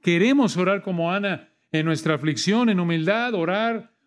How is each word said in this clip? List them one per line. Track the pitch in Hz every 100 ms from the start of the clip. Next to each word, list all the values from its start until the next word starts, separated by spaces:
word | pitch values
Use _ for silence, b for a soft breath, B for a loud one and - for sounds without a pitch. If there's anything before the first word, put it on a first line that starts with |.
Queremos | - 170 220 277 226 156
orar | 180 196
como | 196 170 165
Ana | 190 202 165 - _ _
en | 156 160
nuestra | 156 160
aflicción, | 156 156 147 - 220 240
en | 190
humildad, | 170 165 160 220 247
orar | 208 165 196 226 226 - _